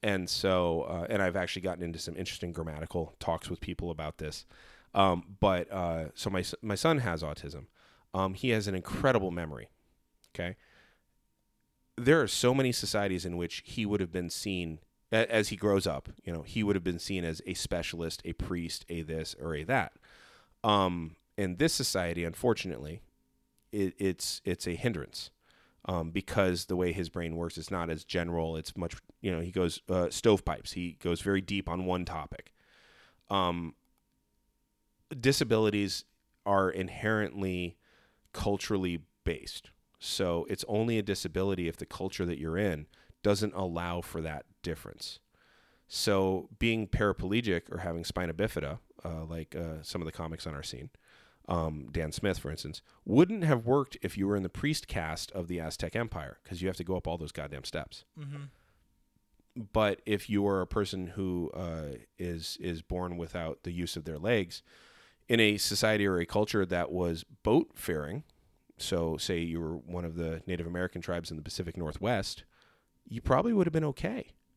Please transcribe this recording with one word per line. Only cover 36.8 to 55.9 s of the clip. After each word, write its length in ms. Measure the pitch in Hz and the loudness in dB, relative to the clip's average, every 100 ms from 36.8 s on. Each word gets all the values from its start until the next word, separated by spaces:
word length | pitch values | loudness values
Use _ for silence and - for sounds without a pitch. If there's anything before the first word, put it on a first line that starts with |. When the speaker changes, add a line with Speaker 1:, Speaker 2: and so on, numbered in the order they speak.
| 92 - 107 107 95 95 95 90 87 - _ _ _ _ _ | -4 -2 0 2 0 -2 -2 -2 -4 -8 _ _ _ _ _
Speaker 1:
culturally 680 | - 104 101 - 98 92 85 - _ | -4 -2 0 0 0 0 -2 -8 _
based. 460 | - 78 - - - _ _ _ | -4 -4 -8 -14 -16 _ _ _
So 480 | - - 90 85 - | -6 0 2 2 0
it's 160 | 98 - | -4 0
only 300 | 107 117 113 | 0 2 2
a 40 | |
disability 640 | 101 95 90 87 98 92 85 | 0 -2 -2 0 0 0 -2
if 80 | - | -4
the 100 | - | -10
culture 380 | - 95 - | -6 -6 -2
that 140 | 87 80 | -2 -2
you're 180 | 80 87 | -2 2
in 280 | 104 76 76 _ - _ | 2 0 -6 _ -20 _
doesn't 320 | 104 101 107 | 2 4 2
allow 460 | 95 92 85 87 87 | 0 -2 -2 -2 -4
for 200 | - 82 | -4 -6
that 240 | 80 76 - _ | -6 -6 -12 _
difference. 560 | 87 78 50 - - - _ _ _ _ _ _ _ | -6 -6 -8 -12 -12 -14 _ _ _ _ _ _ _
So 600 | - 110 98 95 95 - - | -2 2 4 4 2 -4 0
being 280 | 117 113 104 | 2 2 0
paraplegic 840 | - 104 92 92 113 117 85 - | 2 2 2 0 2 2 0 -2
or 80 | 85 | -6
having 260 | 90 85 | -4 -4
spina 280 | 85 - 85 | -4 -4 -2
bifida, 460 | 82 110 - 71 - - - | 0 0 0 -4 -6 -12 -12
uh, 200 | 87 80 | -8 -8
like, 300 | 80 82 78 - | -6 -8 -8 -8
uh, 260 | 82 80 | -6 -8
some 180 | 78 90 | -8 -6
of 60 | 80 | -6
the 60 | |
comics 340 | - 80 80 82 | -6 -8 -6 -8
on 80 | |
our 80 | 73 | -8
scene, 280 | - 60 151 - _ - - _ - | -8 -10 -12 -16 _ -20 -20 _ -2
um, 400 | 87 80 76 65 | 0 0 -4 -6
Dan 220 | 80 78 | -4 -4
Smith, 260 | - 101 85 | -2 -2 -2
for 120 | 71 | -4
instance, 300 | 78 73 - - _ | -8 -8 -12 -16 _
wouldn't 380 | - 117 180 214 | 4 6 6 4
have 220 | 160 123 113 | 2 2 4
worked 320 | 139 131 - | 2 2 -4
if 160 | 113 101 | -6 0
you 100 | 98 | 2
were 100 | 101 | 2
in 60 | |
the 40 | 92 | 0
priest 380 | - 147 156 - | -2 -2 -2 -4
caste 460 | 95 80 82 - | -4 -4 -4 -6
of 160 | 95 85 | -6 -4
the 100 | 87 | -4
Aztec 360 | 78 - 82 | -4 -4 -4